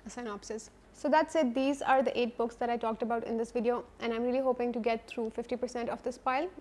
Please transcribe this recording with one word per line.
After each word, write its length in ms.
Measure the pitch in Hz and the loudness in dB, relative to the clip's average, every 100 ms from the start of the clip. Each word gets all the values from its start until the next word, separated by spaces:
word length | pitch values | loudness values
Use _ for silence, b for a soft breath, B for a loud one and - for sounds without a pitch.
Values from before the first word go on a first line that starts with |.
| 214 | -14
a 40 | |
synopsis. 600 | 247 240 202 - 220 - - - | -10 -8 -8 -8 -10 -12 -20 -20
So 140 | - 294 | -4 4
that's 280 | 311 311 330 | 6 6 4
it. 180 | 262 | 4
These 260 | 240 269 277 | 4 2 2
are 220 | - 262 | 4 4
the 160 | 247 - | 4 2
eight 180 | 240 - | 0 0
books 200 | 240 - | -2 -2
that 140 | 240 | -2
I 60 | 240 | 0
talked 260 | 226 226 | -2 -2
about 220 | 220 233 | -2 -2
in 120 | 226 226 | -2 -2
this 160 | 226 | -2
video, 320 | 247 226 240 - - | 0 0 0 -4 -6
and 120 | 233 | -4
I'm 120 | 226 | 0
really 160 | 240 254 | 0 2
hoping 320 | 262 247 240 | 2 2 0
to 80 | 233 | 0
get 260 | 226 226 - | 0 0 -4
through 240 | - 220 | -6 -4
fifty 240 | 226 233 | -4 -6
percent 340 | 240 240 247 233 | -4 -4 -4 -4
of 140 | - | -4
this 160 | 262 247 | -6 -4
pile 300 | - 262 359 - | 0 0 -2 -6